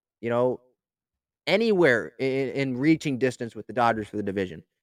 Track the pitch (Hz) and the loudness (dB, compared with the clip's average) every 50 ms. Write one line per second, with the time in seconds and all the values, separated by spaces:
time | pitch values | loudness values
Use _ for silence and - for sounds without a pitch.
0 | _ _ _ _ - 117 117 120 123 127 123 - _ _ _ _ _ _ _ _ | _ _ _ _ -6 -2 0 2 2 0 0 -4 _ _ _ _ _ _ _ _
1 | _ _ _ _ _ _ _ _ - - 175 208 233 226 208 180 170 139 120 110 | _ _ _ _ _ _ _ _ -4 0 0 2 2 2 4 6 6 6 4 4
2 | 80 78 - - 127 135 131 135 135 127 - 139 139 135 123 120 139 156 160 156 | 0 -4 -8 -6 -4 -2 -2 -2 -2 -4 -2 -4 -4 -4 -4 0 2 2 2 2
3 | - 151 131 117 131 127 - - 120 113 - 110 101 - 107 123 120 117 113 110 | 0 -4 -2 0 0 -2 -2 -2 -10 -12 -12 -12 -14 -6 -2 0 2 2 2 0
4 | 104 - - 107 101 101 95 101 95 92 85 - - _ _ _ | -2 -6 -6 -6 -4 -4 -2 -2 -4 -4 -6 -14 -20 _ _ _